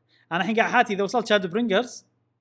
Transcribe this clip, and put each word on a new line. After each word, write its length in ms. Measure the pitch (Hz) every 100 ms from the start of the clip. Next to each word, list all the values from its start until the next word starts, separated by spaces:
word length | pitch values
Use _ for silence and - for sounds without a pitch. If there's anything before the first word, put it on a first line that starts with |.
| _ _ -
أنا 80 | 170
الحين 160 | 185 220
قاعد 140 | 185
حاتي 220 | 226 233
إذا 80 | 190
وصلت 240 | 196 247 220
شادو 220 | 208 185
برينجرز، 580 | 202 240 190 247 - _ _ _ _